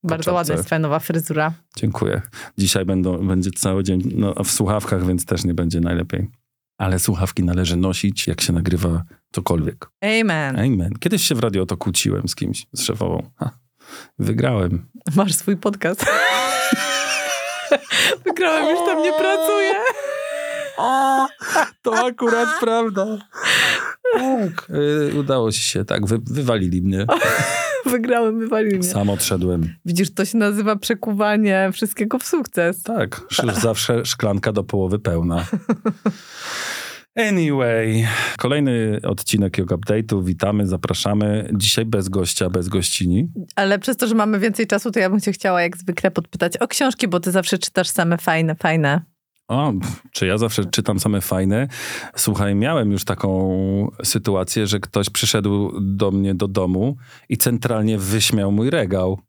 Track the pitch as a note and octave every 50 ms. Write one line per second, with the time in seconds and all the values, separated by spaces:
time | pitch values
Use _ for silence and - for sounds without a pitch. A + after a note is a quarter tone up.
0 | - F3 D#3+ D#3+ D#3+ F3 F3+ F3 E3+ D3+ - D#3+ - - E3 D#3+ D#3 D3 C#3+ D#3+
1 | - - E3 E3 E3 - D#3 D#3 D#3 D#3+ E3 - _ _ _ - - G#2 G2+ -
2 | - G2+ G1+ - - - - - - - _ - G2 F2+ - G2+ F#2+ F2+ F#2+ F#2+
3 | F2+ F#2 F2+ E2+ F#2 F#2+ F#2 F#2 F2+ F#2+ F2 - - G2+ F#2+ G2 G2 G2+ F#2+ F2+
4 | F2+ - - - G#2 G2+ - - G2+ - - - G#2+ F#2 G#2+ G#2+ - - G#2 F#2
5 | F2+ F2+ F2+ E2+ - - F#2 E2+ - F#2 E2+ E2+ E2+ E2 E2+ E2+ E2 E2+ F2 E2+
6 | E2+ E2+ - F#2 F#2 G2 - _ _ _ _ _ _ _ _ - G2 F#2 F#2 F2+
7 | - - G2 E2+ F#2+ - - - F2+ F2 F2 F2+ F2+ E2+ F2+ E2+ F#2 F#2+ F#2 -
8 | - G2+ F#2+ - - - E2+ - - - E2+ E2+ E2+ E2 F2 E2+ F2 F2 E2+ E2+
9 | E2+ - - _ _ _ - - F2 - F2+ E2 D2 - - - - - _ _
10 | - G#3 A3 A3+ A3+ G#3 E3 D#3 D3+ C3+ C3+ - G#2 C3+ B2+ F#2+ E2+ F#2+ G2+ -
11 | - E3+ A2+ G2 - - D3+ A2+ A2+ A2+ G2 F#2+ F#2 - F#2+ E2 - G2+ F2 -
12 | - G#2 F#2+ G2 F#2+ G2 - - - - - - - _ - B2+ - - - G#2
13 | F#2+ F2+ E2+ E2 - - _ _ - B2 - - _ _ _ _ - - - -
14 | - - _ - G2 G2+ A2 A2+ B2 C3 B2 G#2 F#2 F2 G2 F2+ - - _ -
15 | _ - C#3 G3 G3 G3 - - - - G3+ F3 - G#3+ G3+ G3+ - E3+ F#3 -
16 | - C#5 D5+ D#5+ E5+ C#5 C#5 - C5 C#5 - F#5 - - - - - - - -
17 | - D4+ D4+ D4 - C#4+ C#4+ - - - - - - - D4 - - - - -
18 | - - - - - F#4+ E4+ E4+ F#4 E4 D#4+ D#4 D4+ D4+ E4 F4 F4 G4 F#4 D#4
19 | D#4 F#4+ D4+ D#4 - F#4+ G4 E4 D#4+ D#4+ G#4 G#4 G4 F#4+ F#4+ G4+ A4+ C5 C5 C#5+
20 | C#5+ C#5 C#5+ - - - - - - - - - - C#5+ C5+ - F#3 A#3+ C4 C4
21 | C4+ C4+ C4+ C4+ C4+ C4+ - - - - - - D4+ - - _ _ B3 A3 A#3
22 | A#3+ B3+ B3 - B3 A#3 A#3 A#3 A#3+ D4 D#4 - A#3+ A3 A3+ A#3 A#3 A3 G3 G3
23 | F#3+ A3 A3 G3+ - _ - - - - - - - - - - - - - _
24 | _ B4 A#4 G#4+ B3+ C4 C4 A#3+ G#3 F3+ E3 - - - C#3 D3 D3 D3 D3+ D3+
25 | D3 C#3+ - D3 C#3 C3+ C3+ C3 A2+ A2 G2+ - - - - G2 G2+ - F#2+ F#2+
26 | G#2 G2+ A2+ A2+ - - A#2 C#3+ C#3 B2 A#2 G#2 F#2 F2 F2+ F2+ F2 G2 F#2+ F#2+
27 | G2+ - - F4 C#5+ - - - - - - F5 E5+ D#5+ D5 C5 A#4+ C4+ B3 B3
28 | A3+ B3 B3+ A#3+ A#3 A3 A3 A3+ A3+ A3 A3+ G#3+ A3 G#3+ G3+ F#3 F3+ F3+ F#3 -
29 | - - G2+ F#2+ - - G2+ F2 F2+ F2+ F2+ E2+ D#2+ E2+ - - _ E3+ E3+ F3
30 | G3 - - - F#3+ - - A3+ G#3 G3+ G#3 G#3 G#3 G#3+ G#3+ G3+ - - A#3 -
31 | - A3+ G#3 G3+ G#3+ G#3 G#3 G#3+ G#3+ G3+ F#3+ F#3+ F#3+ F#3+ F#3+ - A3+ G#3 - -
32 | G3+ A3 A#3+ B3+ - - - E4 B3+ - - - E3+ E3+ F#3 F3 - - A#3 G#3
33 | B2 G2+ - - - - - - - A#2 G#2+ - A2+ A2+ A2 - - - A#2+ A#2
34 | - - - - - G#2 G2+ G2+ - A2+ G2+ G2+ G2 - - G2 F#2+ F#2 G2 G#2
35 | G#2 F#2+ E2+ E2 E2 F2 E2+ E2+ E2+ - - G3+ - - A3+ - - A3 - -
36 | _ G#3+ - - - - - - - - - - - - - - - - - -
37 | - _ _ A3+ A3+ G#3+ G3 F3+ E3 D3+ C#3+ C3+ B2+ A#2 A2+ A2+ A2+ A2 A2 A2+
38 | A2+ A2+ G#2+ - - - - - - B2 C#3 D3+ D3 C3+ B2 A#2 A2 A2 G#2+ A2+
39 | - F#2 G2 - - - - G2+ G2 F2+ - - F#2 F2+ F#2+ E2+ - - G#2 A2
40 | A2 A2 G#2+ G2 F2+ F#2 F2+ E2 - G2 G#2 G#2 G2+ F#2 F#2 F2 - - E2+ -
41 | - G2+ G#2 G#2 G#2 G#2 G#2 G#2+ - - A2 G2 G2 G#2 - - A2+ A2+ A2 G2+
42 | F#2 F#2+ F#2+ G2 F2+ E2 - - G2 F2+ F#2 F#2 E2+ F#2 - F#2+ F2 - - -
43 | F2+ F2 F2+ G2 E3 E3+ - G#3 F3 - - - G3+ G3 G3+ G3 G3+ - B3 -
44 | B3+ A3+ A3+ A3+ G#3 G#3+ G#3+ G3 G3 A3+ G3 - A3+ - G#3 G3+ - B3 G3 A#3
45 | F#3 F#3 G3 G#3 - G#3 F#3 - - G3 F3+ F3+ E3+ E3+ F3 E3+ F3+ F#3+ E3+ -
46 | - F#3+ E3 - E3 - - - F3+ F3 - - B3 B3+ - - D4 C4 B3 -
47 | A3+ G3+ E3+ F3+ E3 F#3+ F3+ F#3+ F3 - - F3+ - - _ F#3+ F3 - - -
48 | E3+ E3+ E3+ E3 - - E3 D#3+ E3 D#3+ D#3 - - E3+ D#3+ E3 D3+ C#3 C#3+ E3
49 | E3 _ _ _ _ _ _ _ _ - A2+ C3 D3 D3 G#2+ F#2 F2 F2+ F2 -
50 | _ - _ - F#2+ F#2 G2 G#2+ A#2 A2+ A2+ - G2 F2 - - G#2 - G#2+ -
51 | - A2 G#2 G2 F2+ - F#2+ F#2 F#2+ F#2+ G#2 A2+ C3+ C3+ - - - - - -
52 | - - - - - - G#2 F#2 G2+ G2+ G2 G2+ A2 C#3+ E3 D3 A2+ G#2 G2+ F#2+
53 | - - F#2+ - - G2 F#2+ F#2 F#2+ F#2+ F#2 F#2+ F#2+ F#2+ G2 G2+ G2+ - - -
54 | - - - A2 G2+ G#2+ G2 F#2 F#2 - - A2+ G#2+ G2 G#2 G2+ G#2 - - G#2
55 | G2 - - - - - - A2 G2+ G#2 G2+ G2+ G2+ - - F#2+ G2 G2 G2 G2
56 | G#2 G2 F#2+ G2 G2 G2 F#2+ F2 G2+ F#2+ F#2+ G2 F#2 F2+ F#2 F#2 G#2+ C3 C#3+ -
57 | - - - - - _ B2+ A#2+ - B2+ A#2+ A2+ A#2 A#2+ A#2 A2 G#2+ A2 A2 G2+
58 | F#2+ F#2+ G#2 A2+ G#2 - - G#2+ G2+ G2 G2+ G#2 A2+ C3 D#3+ E3 A2 F2+ F#2+ F#2+
59 | F#2 F#2 F#2+ G2 _